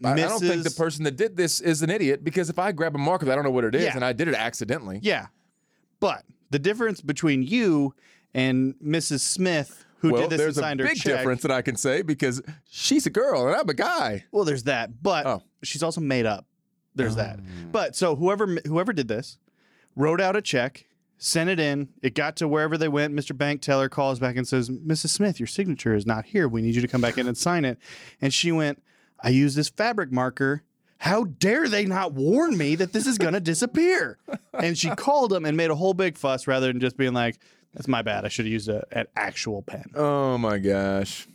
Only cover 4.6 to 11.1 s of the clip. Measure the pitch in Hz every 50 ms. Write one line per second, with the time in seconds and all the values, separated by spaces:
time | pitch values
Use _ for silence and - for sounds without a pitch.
4.6 | 123 107 123 160 123 98 95 101 113 208 185 131 101 - _ _ _ _ _ _
5.6 | _ _ _ _ _ _ _ - - 196 135 - - _ - _ _ - 139 143
6.6 | 139 185 208 226 240 220 202 - - 139 147 - - 160 139 131 127 131 202 247
7.6 | 233 196 160 147 139 139 - _ _ _ _ _ _ _ - 127 131 131 131 131
8.6 | 131 131 135 - - 147 151 165 156 - 151 131 - - - 185 185 185 175 156
9.6 | 139 - - - - _ _ _ - 160 127 120 - 165 160 147 151 156 147 147
10.6 | 143 156 143 135 131 202 320 220 151 151